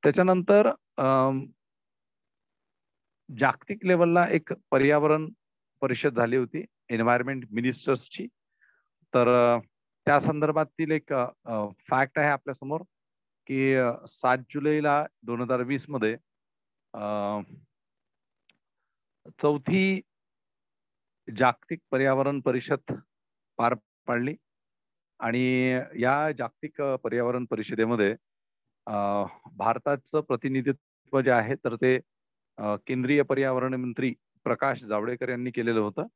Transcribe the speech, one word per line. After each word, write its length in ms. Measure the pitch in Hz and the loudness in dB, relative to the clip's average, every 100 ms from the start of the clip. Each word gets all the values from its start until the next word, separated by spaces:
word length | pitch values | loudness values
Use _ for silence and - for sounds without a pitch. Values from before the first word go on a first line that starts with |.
त्याच्यानंतर, 640 | - 143 185 185 175 208 220 - _ - | 2 4 4 4 4 4 4 0 _ -4
अम, 480 | 135 135 131 135 135 _ _ _ _ _ _ _ _ _ _ _ _ _ _ _ _ _ _ 127 | 0 2 2 -2 -8 _ _ _ _ _ _ _ _ _ _ _ _ _ _ _ _ _ _ 0
जागतिक 480 | 135 - - 208 185 | 0 0 -6 -6 2
लेव्हलला 440 | 180 170 170 175 | 4 6 4 2
एक 200 | 156 - - _ | 0 -2 -12 _
पर्यावरण 580 | 135 139 151 151 156 156 - _ _ _ _ | 2 4 4 4 2 0 -12 _ _ _ _
परिषद 340 | 135 120 147 120 | -4 0 -2 0
झाली 200 | 117 131 | 0 0
होती, 300 | 120 156 - _ _ | -2 -6 -12 _ _
environment 560 | 117 113 120 123 135 120 | -2 2 2 0 -6 -6
मिनिस्टर्सची. 760 | 107 123 120 - 127 - - 233 _ _ _ _ _ _ _ _ | -4 -2 -4 -2 -2 -4 -14 -14 _ _ _ _ _ _ _ _
तर, 420 | 127 120 123 120 120 | 2 4 4 4 2
अ, 40 | - _ _ _ - | -2 _ _ _ 2
त्या 140 | 143 | 2
संदर्भातील 720 | 139 147 151 156 156 - 156 | 2 0 0 0 -2 -4 -2
एक, 220 | 156 _ | -2 _
अ, 120 | 139 123 - - | -4 -4 -6 -8
अ, 220 | 110 104 98 - | -6 -6 -10 -4
fact 300 | 131 139 - | -2 0 0
आहे 100 | 147 | 0
आपल्यासमोर 520 | 139 - 135 135 156 175 _ _ _ _ _ _ | -2 -4 -10 -8 -8 -8 _ _ _ _ _ _
की, 260 | 135 135 | -2 2
अ, 180 | 131 123 117 - | 2 2 -2 -12
सात 300 | - 127 131 | -4 0 0
जुलैला 680 | 127 147 147 151 147 143 - _ | -2 -4 -2 0 2 0 -2 _
दोन 180 | 113 120 | -8 -6
हजार 200 | 120 127 | -2 -2
वीस 280 | 123 139 - | -2 -6 -6
मध्ये, 280 | 139 107 117 _ _ _ _ _ _ _ | -2 -2 -2 _ _ _ _ _ _ _
अ, 80 | 104 104 104 101 104 92 - _ _ _ _ _ _ _ _ _ _ _ _ _ _ _ _ - - | -10 -6 -4 -4 -6 -8 -18 _ _ _ _ _ _ _ _ _ _ _ _ _ _ _ _ -20 -2
चौथी 600 | 147 147 135 185 190 190 - _ _ _ _ _ _ _ _ _ _ _ - 110 | 0 0 0 2 2 0 -6 _ _ _ _ _ _ _ _ _ _ _ -16 0
जागतिक 420 | 127 120 _ 165 _ | 2 0 _ -12 _
पर्यावरण 480 | 131 135 135 135 143 | 0 2 2 0 -2
परिषद 540 | 127 123 - 139 - - _ _ _ _ _ - | -2 -2 -2 -4 -4 -10 _ _ _ _ _ -2
पार 160 | 120 120 _ _ - | 0 0 _ _ -4
पाडली. 280 | 120 123 156 _ _ _ _ _ _ _ _ | -2 -2 -6 _ _ _ _ _ _ _ _
आणि 580 | 117 120 127 127 127 127 - - | -4 0 0 2 0 -2 -6 -4
या 320 | 120 143 151 | 0 0 -2
जागतिक, 500 | 127 120 _ 151 - | -4 -8 _ -16 -6
अ, 140 | 139 131 | -4 -4
पर्यावरण 500 | 117 117 120 123 120 | -4 -2 -2 -2 -4
परिषदेमध्ये, 680 | 110 107 110 113 117 101 113 _ _ _ _ _ _ - | -6 -4 -2 0 2 2 0 _ _ _ _ _ _ -8
अ, 80 | 104 101 101 98 - - | -4 -2 -2 -4 -8 -20
भारताचं 720 | - 104 117 - 139 _ 156 | -4 0 0 -2 -4 _ -4
प्रतिनिधित्व 1000 | 151 123 139 131 127 135 _ _ _ 135 | -2 -4 -2 -2 -2 -4 _ _ _ 0
जे 100 | 127 | 4
आहे 240 | 120 110 135 | 2 2 -4
तर 200 | 127 113 | -6 0
ते, 240 | 127 127 - _ _ _ _ - | 2 2 -2 _ _ _ _ -8
अ, 180 | 104 104 - | -4 -4 -4
केंद्रीय 340 | 127 127 147 | -4 0 0
पर्यावरण 520 | 139 135 135 127 131 | 2 0 0 0 -2
मंत्री 420 | 127 127 117 131 - _ _ | -4 -6 -4 -4 -6 _ _
प्रकाश 400 | - 117 139 117 | -6 -2 -2 -4
जावडेकर 460 | 110 107 110 123 127 | -4 -4 -4 -6 -6
यांनी 220 | 123 127 | -6 -6
केलेलं 280 | 120 117 113 | -4 -2 0
होतं. 260 | 104 98 208 | 0 -4 -10